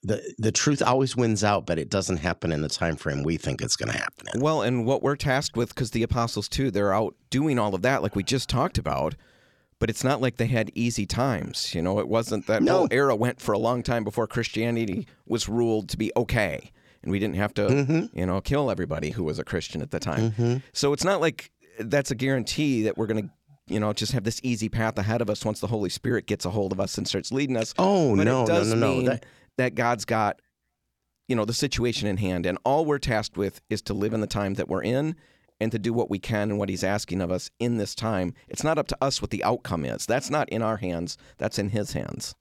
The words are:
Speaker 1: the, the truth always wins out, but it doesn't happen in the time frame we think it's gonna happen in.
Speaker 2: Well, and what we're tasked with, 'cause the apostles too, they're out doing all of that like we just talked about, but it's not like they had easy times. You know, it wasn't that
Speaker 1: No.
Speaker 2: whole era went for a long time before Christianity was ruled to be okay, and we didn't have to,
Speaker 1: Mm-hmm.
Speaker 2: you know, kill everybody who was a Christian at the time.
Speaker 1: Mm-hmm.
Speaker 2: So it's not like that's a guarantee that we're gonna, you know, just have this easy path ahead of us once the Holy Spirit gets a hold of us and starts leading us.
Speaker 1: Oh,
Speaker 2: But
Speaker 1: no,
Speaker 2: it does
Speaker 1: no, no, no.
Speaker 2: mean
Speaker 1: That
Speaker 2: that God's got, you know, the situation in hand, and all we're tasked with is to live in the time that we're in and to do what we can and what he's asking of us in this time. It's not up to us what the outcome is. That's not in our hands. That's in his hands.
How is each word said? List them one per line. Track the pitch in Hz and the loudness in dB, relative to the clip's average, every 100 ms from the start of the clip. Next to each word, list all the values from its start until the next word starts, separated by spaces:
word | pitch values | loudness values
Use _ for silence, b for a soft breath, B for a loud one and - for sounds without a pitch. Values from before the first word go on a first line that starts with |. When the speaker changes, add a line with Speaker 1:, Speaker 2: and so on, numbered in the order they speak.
Speaker 1:
the, | 98 104 - 165 | -2 -2 -4 -2
the | 107 | 0
truth | - - 143 | 2 2 4
always | - 131 135 120 | 4 4 2 2
wins | 117 107 | 2 4
out, | 104 101 - | 4 2 2
but | 82 | -2
it | 67 | 0
doesn't | 101 90 92 | 0 0 0
happen | 80 85 90 | 0 0 0
in | 78 | 0
the | 76 | -2
time | - 85 | -2 -2
frame | 78 - 71 | -2 -2 -2
we | 71 82 | 0 -2
think | - 65 | -2 -4
it's | 62 | -4
gonna | - 55 - | -4 -2 -4
happen | 50 _ - | -6 _ -8
in. | 101 | -2
Speaker 2:
Well, | 143 156 | 0 2
and | 110 123 113 | 2 0 2
what | 131 | 2
we're | - 139 | 2 0
tasked | 147 131 147 - | 2 0 0 -2
with, | 117 | -4
'cause | - 123 | -2 -4
the | 117 | 0
apostles | 117 123 117 - 107 | 0 2 0 -2 -4
too, | - 131 | -2 0
they're | 98 101 | 2 2
out | 95 110 - _ | 2 0 -4 _
doing | - 156 127 | 0 2 2
all | 104 | 2
of | 95 | 2
that | 110 135 | 2 2
like | 95 | 0
we | 101 | -2
just | 95 131 - | 0 -2 0
talked | 127 160 - | 0 0 0
about, | 78 67 76 - b b b b b _ | -2 0 -2 -4 b b b b b _
but | 113 | -2
it's | 110 | 0
not | 127 135 | 0 2
like | 127 - | 0 0
they | 113 | 0
had | 123 107 - | 0 0 0
easy | 120 113 101 | -2 0 -4
times. | - 135 104 - - - | 0 0 0 -4 -6 -4
You | 87 | -2
know, | 85 101 | 0 0
it | 67 | 2
wasn't | 113 113 110 - | 0 0 -4 0
that | 110 | 2
Speaker 1:
No. | - 180 | 4 4
Speaker 2:
whole | - | 4
era | 123 139 110 | 4 4 4
went | 120 - | 2 0
for | - | 0
a | 101 | 0
long | 113 127 | 2 0
time | 117 120 | 0 -2
before | 107 104 110 | -2 -2 -2
Christianity | - 117 - 117 117 113 92 185 b - | -2 -4 -2 0 0 0 -2 -6 b -4
was | 117 - | -2 0
ruled | 113 117 110 95 | 0 2 2 -2
to | - | -2
be | 107 - | -2 0
okay, | 120 117 98 71 - b b b | 0 2 0 -2 -10 b b b
and | - | -4
we | 95 | -2
didn't | 104 82 | 0 0
have | 104 | -2
to, | - 101 | 0 2
Speaker 1:
Mm-hmm. | 135 135 160 233 - | 2 4 0 0 -2
Speaker 2:
you | 92 | 0
know, | 92 | 0
kill | - 139 139 | 0 0 0
everybody | 95 85 76 76 | -2 -2 -4 -4
who | 104 | -4
was | 80 76 | -4 -4
a | |
Christian | - 87 - 78 | -4 -4 -4 -8
at | - | -6
the | 85 | -4
time. | - 73 113 | -2 0 0
Speaker 1:
Mm-hmm. | 110 117 123 B | 2 0 0 B
Speaker 2:
So | - 143 | -2 0
it's | 143 | 2
not | 175 196 | 2 2
like | 160 - - _ _ 104 | 0 -2 -14 _ _ -10
that's | 113 143 135 | 0 0 0
a | |
guarantee | 120 135 135 107 - 151 123 | -2 0 0 0 0 2 2
that | 110 - | 2 0
we're | 107 | 0
gonna, | 110 98 _ _ - _ | 0 -2 _ _ -20 _
you | 107 | -2
know, | 107 | 0
just | 107 107 | 0 -2
have | 127 | -2
this | 101 113 | -2 -4
easy | 127 117 110 | -4 -2 -2
path | 117 110 110 | 0 -2 0
ahead | 101 117 | 0 0
of | 110 | 0
us | 107 | -2
once | 113 107 | -2 -2
the | 98 | -2
Holy | 113 98 | 0 -2
Spirit | - - 117 - | -2 -2 -2 0
gets | 104 | -4
a | 90 | -2
hold | 104 98 | 0 0
of | 95 | 0
us | 95 - | -2 -2
and | - | -2
starts | 101 - | -2 -2
leading | 127 143 127 | -2 0 0
us. | 113 - | -2 2
Speaker 1:
Oh, | 185 196 151 101 | 4 6 6 6
Speaker 2:
But | |
Speaker 1:
no, | 101 131 | 6 4
Speaker 2:
it | 113 | 4
does | - 104 | 4 4
Speaker 1:
no, | 113 | 4
no, | 113 | 4
no. | |
Speaker 2:
mean | 131 127 | 4 2
Speaker 1:
That | 123 B B B - | 0 B B B -2
Speaker 2:
that | 127 | 0
God's | - 120 120 | 2 0 0
got, | - 113 107 - _ _ _ _ _ _ _ _ _ | 0 2 2 0 _ _ _ _ _ _ _ _ _
you | |
know, | 120 107 | 0 2
the | |
situation | 117 147 - 120 113 101 | 0 0 0 0 0 -2
in | 95 | 0
hand, | 101 90 | 0 0
and | 87 92 | 0 0
all | - 143 | 2 2
we're | 160 143 | 2 0
tasked | - 110 110 - | 0 -2 -2 -2
with | 98 - _ | -4 -4 _
is | 107 | -6
to | - | -4
live | 104 104 | -2 -2
in | 110 | 0
the | 104 | -2
time | 101 101 | -2 -2
that | 98 - | -2 -4
we're | 92 | -2
in | 101 127 156 165 b b b _ | 0 0 -2 -6 b b b _
and | 110 | -2
to | 113 | -2
do | 104 | 0
what | 117 113 | 0 0
we | 98 | -2
can | - 110 104 | -2 0 0
and | 104 | 0
what | 101 | -2
he's | 92 | -2
asking | 95 101 - 90 | 0 -2 -2 -2
of | 90 | 0
us | 90 - _ | -2 -6 _
in | 120 120 | -2 0
this | 101 | -2
time. | - 113 104 90 - b | -4 -4 -2 -2 -6 b
It's | - | -4
not | - 160 | 0 0
up | - | -2
to | - | -2
us | 139 - | -2 -2
what | - | -4
the | 107 | -2
outcome | - 120 - 87 67 | 0 -2 -2 -4 -4
is. | 53 | -6
That's | - 120 - | -2 -2 0
not | - 139 | -2 -2
in | 113 | -2
our | 110 110 | -2 -2
hands. | 92 85 85 - b b | -4 -4 -6 -10 b b
That's | 107 - | -4 -2
in | 101 | -2
his | 107 101 | -2 -4
hands. | - 50 50 - - | -4 -6 -8 -12 -14